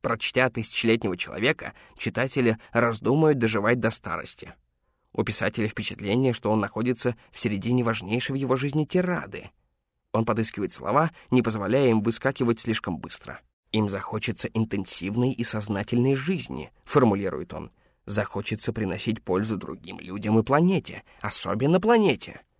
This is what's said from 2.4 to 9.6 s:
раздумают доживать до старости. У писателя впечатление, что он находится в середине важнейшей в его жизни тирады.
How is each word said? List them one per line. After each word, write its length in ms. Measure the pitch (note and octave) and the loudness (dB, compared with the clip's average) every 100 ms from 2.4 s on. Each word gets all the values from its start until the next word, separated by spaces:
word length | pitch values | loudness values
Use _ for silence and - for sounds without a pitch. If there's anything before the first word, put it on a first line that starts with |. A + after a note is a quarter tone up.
| A#2+ A2 - | 2 0 -2
раздумают 680 | A#2 A#2 A2 - C#3 D#3 C#3+ | 0 2 0 2 4 6 4
доживать 420 | A2+ G#2+ G#2 B2+ | 2 2 2 2
до 100 | A2+ | 2
старости. 640 | - - E2+ - - - - _ _ _ _ _ | -2 -6 -8 -8 -14 -18 -20 _ _ _ _ _
У 120 | - | -4
писателя 420 | A2 G#2 A2+ A2 A2 | -2 0 -2 0 -4
впечатление, 680 | - G#2+ - G2+ A#2 C3 | -2 -8 -6 0 2 2
что 200 | A#2 G#2 | 2 2
он 80 | A2 | 2
находится 560 | G2 - A#2+ B2 B2 A2+ _ | 0 -2 -2 0 0 -4 _
в 80 | - | -6
середине 420 | A2 G#2 F#2+ B2 | -4 -2 0 2
важнейшей 520 | A#2 A2 F2+ A2+ - | 2 -2 -2 -2 -2
в 20 | C3+ | -4
его 180 | C3+ | 0
жизни 300 | C3 C#3+ C#3+ | 0 0 -2
тирады. 680 | D3+ F#3 F3+ E3+ C#3+ - - _ | 0 0 0 -2 -6 -12 -14 _